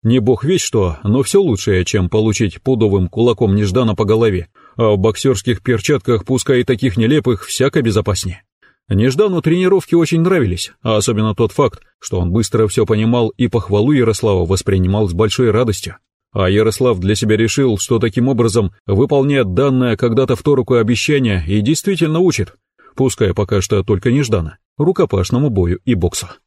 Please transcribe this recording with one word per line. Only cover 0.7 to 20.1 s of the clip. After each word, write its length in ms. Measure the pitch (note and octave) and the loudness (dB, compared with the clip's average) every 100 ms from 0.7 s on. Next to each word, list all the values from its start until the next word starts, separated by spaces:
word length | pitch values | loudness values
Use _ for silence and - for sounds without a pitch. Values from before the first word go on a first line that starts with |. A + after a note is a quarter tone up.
| A2+ F#2 D#2+ | 0 0 -2
но 180 | G2+ B2 | -2 0
всё 200 | C#3 G3 | 2 2
лучшее, 420 | F#3+ G#2 - F#2 | 2 -2 0 -2
чем 240 | F2+ G#2 F2+ | 0 -2 0
получить 540 | G#2+ A2 G#2 G#2 - | 0 0 0 -4 -4
пудовым 460 | - B2+ G#2+ G2 F2+ | -4 0 2 2 -2
кулаком 460 | - A#2+ A2+ A2 | 0 0 2 0
Неждана 400 | G2+ G#2 G2 A#2 | 2 0 0 0
по 100 | G2+ | 0
голове, 440 | G#2 A2 A2+ F#2 D#2 _ - - | 0 2 2 0 -6 _ -18 -2
а 140 | A2+ | 0
в 80 | G2+ | 2
боксёрских 640 | G#2+ G#2 C3+ A#2 - A2+ | 0 0 -2 0 -2 -4
перчатках, 640 | - A#2 - C#3+ - A#2 | -2 -2 0 -2 0 -2
пускай 360 | F#2 C3 - B2+ | 0 -4 0 0
и 40 | |
таких 320 | B2 A#2+ C3 F#2+ | 0 0 -2 0
нелепых, 480 | A2+ D3+ B2+ A2 | 0 2 0 -4
всяко 380 | - - C3 - | -6 -2 0 0
безопаснее. 600 | A#2 G#2 G#2 G2+ F#2 E2+ _ _ _ _ _ | 0 0 0 -4 -6 -12 _ _ _ _ _
Неждану 540 | G2 A#2+ C3+ G#3+ F3 | 0 0 2 0 0
тренировки 540 | D#3 E3+ F#3 F#3+ - E3+ | 0 0 2 0 2 0
очень 240 | D#3+ E3 | 2 0
нравились, 520 | E3+ F#3+ A2 F2 - _ | 0 0 0 -4 -8 _
а 160 | A2+ A2 | -2 0
особенно 380 | G2+ G#2+ A2 | 0 0 -2
тот 160 | G2+ A2+ | 0 -2
факт, 320 | - C3 - _ _ | 0 -2 -2 _ _
что 220 | - F#2+ | -8 -4
он 100 | F2+ | 0
быстро 380 | G2 A2 A2 A2 | 0 0 0 0
всё 180 | - G2+ | 0 0
понимал 440 | G#2+ A2 A#2+ A2 | 0 2 0 0
и 180 | - A#2+ | -2 -2
похвалу 420 | A#2 F#2+ G#2 A#2+ | -2 0 0 2
Ярослава 560 | D3 A2+ G#2+ A2+ F#2+ F2 | 2 2 0 0 0 0
воспринимал 640 | F#2+ - F#2+ F2+ G2+ G#2 | -2 0 0 0 0 -2
с 40 | |
большой 380 | E2+ A2 - A#2+ | 0 -2 2 0
радостью. 460 | G#2 B2 G2 - - _ _ _ | 2 0 -4 -8 -16 _ _ _
А 160 | - F#2 | -2 0
Ярослав 500 | G2+ A2 G#2 B2+ G2 | 2 2 2 0 0
для 160 | F#2 G#2+ | 0 0
себя 200 | A2 G#2+ | 0 2
решил, 400 | A2+ - C3 G#2 | 2 2 0 0
что 200 | - A2+ | 0 0
таким 300 | A#2 B2 B2 | 0 0 0
образом 440 | B2 A#2 G#2 G2 _ - | 2 0 0 -2 _ -2
выполняет 680 | G2 C#3 C#3+ C3+ C#3 G#2 | 0 2 2 2 0 0
данное 420 | F2+ C#3 C3 B2 A2 | 0 0 2 0 0
когда-то 400 | A#2+ | 0